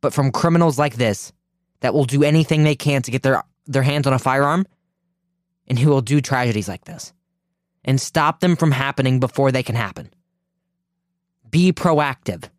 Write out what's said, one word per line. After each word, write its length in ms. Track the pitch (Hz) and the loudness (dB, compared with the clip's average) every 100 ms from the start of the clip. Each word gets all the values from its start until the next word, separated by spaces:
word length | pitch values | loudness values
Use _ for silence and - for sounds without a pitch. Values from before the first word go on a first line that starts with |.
but 120 | 143 | -2
from 180 | - 139 | 0 0
criminals 480 | - 170 170 170 135 | 0 2 2 2 2
like 160 | 147 | -4
this 380 | 117 120 101 - _ _ _ _ _ | 0 -2 -2 -8 _ _ _ _ _
that 140 | 127 | -2
will 100 | 151 | 0
do 180 | 131 143 | 0 2
anything 400 | 147 160 156 156 | 4 2 2 2
they 140 | 151 139 | 2 2
can 260 | 147 139 | 0 -2
to 80 | 123 | -2
get 120 | 127 | -2
their, 200 | 135 131 - _ - | 0 0 -4 _ -4
their 160 | 135 | -2
hands 240 | 131 147 139 | 0 0 0
on 60 | |
a 60 | 127 | 0
firearm 460 | 131 135 143 165 190 _ _ _ _ _ _ _ _ _ _ | 0 2 2 0 -2 _ _ _ _ _ _ _ _ _ _
and 100 | 123 | 0
who 120 | 147 | 2
will 120 | 139 | 2
do 180 | 117 143 | 2 -2
tragedies 480 | 127 131 123 107 95 | 0 -2 0 -2 -6
like 160 | 90 | -10
this 280 | - 165 - _ _ _ _ _ _ _ | -14 -18 -18 _ _ _ _ _ _ _
and 160 | - 131 | -2 -2
stop 380 | - 170 151 160 | 0 0 0 0
them 160 | 180 | 0
from 160 | 170 160 | 2 2
happening 480 | 131 139 139 131 131 | 0 -2 -2 0 0
before 320 | 123 - 139 | -2 0 0
they 140 | 127 | 0
can 100 | 127 | -2
happen. 340 | 117 104 - - _ _ _ _ _ _ _ _ _ _ _ _ _ 113 | -4 -6 -10 -18 _ _ _ _ _ _ _ _ _ _ _ _ _ _
Be 220 | 151 180 | 2 2
proactive. 760 | - 180 151 143 127 - 165 - | 2 2 2 0 -4 -8 -10 -12